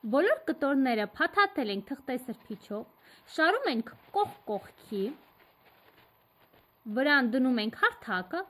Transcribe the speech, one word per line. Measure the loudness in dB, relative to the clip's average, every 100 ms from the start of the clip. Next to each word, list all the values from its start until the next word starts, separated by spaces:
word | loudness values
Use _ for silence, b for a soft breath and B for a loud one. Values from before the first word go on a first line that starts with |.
Բոլոր | 0 2 4 2
կտորները | -2 -2 0 2 2 0 -2
փաթաթել | -2 -2 2 2 2 -2
ենք | -4
թղթեսրբիչով, | -6 -10 -6 -6 -6 -14 -12 -14 -10 -10 -10 _ b b -14
շարում | 0 2 4 0
ենք | -2 -4 -12 -6
կողք | -2 -2 -4
կողքի, | -8 -8 -8 -20 -10 -4 -4 -6 -20 _ -20 _ _ _ _ _ _ _ _ _ _ _ _ _ -8
վրան | 0 4 4 4
դնում | 2 2 2
ենք | -2 0
հարթակը | 0 0 -6 -6 -4 -8 -8